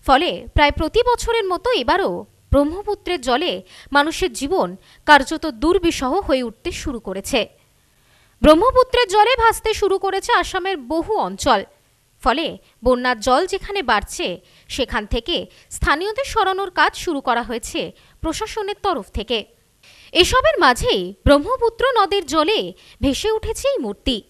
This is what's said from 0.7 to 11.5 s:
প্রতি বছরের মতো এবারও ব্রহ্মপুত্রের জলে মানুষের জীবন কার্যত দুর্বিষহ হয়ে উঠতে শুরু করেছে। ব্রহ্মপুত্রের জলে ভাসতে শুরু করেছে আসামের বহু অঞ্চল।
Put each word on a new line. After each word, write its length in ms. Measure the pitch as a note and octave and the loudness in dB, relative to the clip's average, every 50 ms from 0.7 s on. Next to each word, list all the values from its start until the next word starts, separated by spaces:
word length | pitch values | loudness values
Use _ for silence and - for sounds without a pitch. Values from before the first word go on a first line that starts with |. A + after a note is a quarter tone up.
প্রতি 320 | D4 - E4 D#4 - G#4+ A#4+ | 2 -2 -6 -2 0 0 2
বছরের 400 | B4 A#4+ A#4 - A4 A#4 A#4 G#4+ | 2 0 0 0 -2 -2 -2 -2
মতো 280 | F#4+ F4+ E4+ F4+ A#4+ | -2 -4 -4 -2 -2
এবারও 540 | B4+ F4+ A#3+ A3+ D#4+ F#4 F#4+ A3 F3 F3+ G#3 _ _ _ _ _ | -2 -2 0 0 0 0 0 -2 -4 -6 -10 _ _ _ _ _
ব্রহ্মপুত্রের 720 | - C#4 C#4+ D4 D#4+ F#4+ G#4 G#4 G4+ G4+ _ - F4+ F4 | 2 2 2 2 -2 -6 -6 -6 -8 -8 _ -6 -6 -4
জলে 420 | A#3+ B3+ B3 C4 F4 E4+ G3+ F3+ F#3+ _ - - - - | -2 0 0 0 0 -2 -4 -6 -10 _ -20 -20 -16 -2
মানুষের 420 | - C#4+ C#4+ D#4 D#4 - F#4 F4+ A#3 | 0 0 0 0 -2 -2 -4 -4 -2
জীবন 420 | - B3+ C#4 F#4 F#4 A#3 F3 F3+ - _ _ - _ _ | -4 -4 -2 0 0 0 -2 -4 -12 _ _ -20 _ _
কার্যত 400 | - D4+ C4+ C4+ - E4 D#4 - | 6 6 6 6 4 -4 -6 -6
দুর্বিষহ 760 | D#4+ B3+ A3 A#3 D#4+ F#4 G4 F4 E4+ D#4+ - C#4+ B3+ C#4 F#4+ | -8 -6 -2 0 0 0 2 0 0 -2 -2 -4 -2 -2 -4
হয়ে 220 | G4 - D#4 C4+ B3 | 0 0 -2 0 -2
উঠতে 280 | A3+ G#3+ _ _ F4 | -4 -10 _ _ -10
শুরু 280 | F#4 - - D#4+ B3+ A3+ | -10 -8 -8 -8 -8 -8
করেছে। 480 | _ - F#3+ F#3+ G3 - - A#3+ G3+ - _ _ _ _ _ _ _ _ _ _ _ _ _ _ _ _ _ _ | _ -10 -10 -10 -8 -2 -2 -2 -2 -2 _ _ _ _ _ _ _ _ _ _ _ _ _ _ _ _ _ _
ব্রহ্মপুত্রের 680 | - D4 D#4 D#4+ G4+ B4+ C5+ B4+ B4 B4+ - B4 B4 G4 | 6 6 8 8 6 4 4 4 4 4 4 2 2 4
জলে 280 | F4+ G#4+ G#4+ A4+ C5 B4+ | 4 4 4 4 4 4
ভাসতে 360 | A4+ A4+ G#4 - _ A4 G#4+ | 4 2 2 2 _ -4 -2
শুরু 260 | - G#4 F#4+ F#4+ F#4+ | 0 0 0 0 0
করেছে 320 | - G4 F4+ G4 F#4+ - | -2 -2 -4 -4 -2 2
আসামের 460 | A#4+ G4 F4 - - F#4+ F4 F#4+ G4 D#4+ | 2 2 2 0 -4 -4 -4 -4 -4 -6
বহু 400 | B3 A#3 D4+ E4 E4 - A4 G4 | -6 -4 -4 -4 -2 -2 -2 -2
অঞ্চল। 460 | B3 F3+ G3 - - C#4+ | -2 -4 -4 -2 2 2